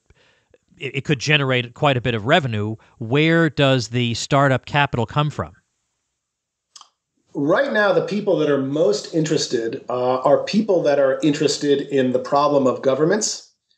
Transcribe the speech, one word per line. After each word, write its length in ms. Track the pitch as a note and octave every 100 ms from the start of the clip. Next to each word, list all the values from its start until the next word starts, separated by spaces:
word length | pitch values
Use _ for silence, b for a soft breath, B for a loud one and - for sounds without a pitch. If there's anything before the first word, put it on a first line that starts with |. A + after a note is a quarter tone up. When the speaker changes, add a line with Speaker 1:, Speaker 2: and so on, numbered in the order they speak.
| _ b b b b b _ -
Speaker 1:
it, 180 | C3 C3+
it 80 |
could 140 | - C3+
generate 560 | C#3+ D3+ C3+ B2+ A#2+
quite 240 | - D3 B2+
a 20 |
bit 140 | B2
of 100 | A2+
revenue. 520 | G#2+ F3 C3+ G#2+ G#2 A2+ b b
Where 520 | A2+ C#3+ D#3+ E3 D#3+
does 380 | - C#3 C3 A2
the 260 | B2 A#2+
startup 500 | A2 - C#3 C#3 B2
capital 400 | - D3 C#3+ A#2+
come 240 | A2 D3 D3+
from? 240 | - D#2+ - _ _ _ _ _ _ _ _ _ _ _ - - _ _ _ _
Speaker 2:
Right 400 | D#3+ C#3+ G#3+ C#4
now, 180 | G#3+ G#3
the 140 | E3 D#3+
people 320 | G3+ G3 D#3
that 100 | D3
are 140 | C3+
most 520 | C3+ D3 G3 G3+ -
interested, 680 | E3 D#3 D3+ - A#2+ A2+ C3+ -
uh, 300 | B2+ B2+ C3
are 240 | D3 C3+
people 380 | - G#3 G#3+ F3
that 140 | D3 C#3
are 220 | C3+ C3
interested 600 | D#3 C#3+ C#3+ - D3 C#3
in 300 | - C3+ B2+
the 60 | B2
problem 480 | - C#3+ C#3+ C#3+ B2+
of 140 | A2+
governments 720 | C3+ C3 D#3+ G#3+ - - - _ _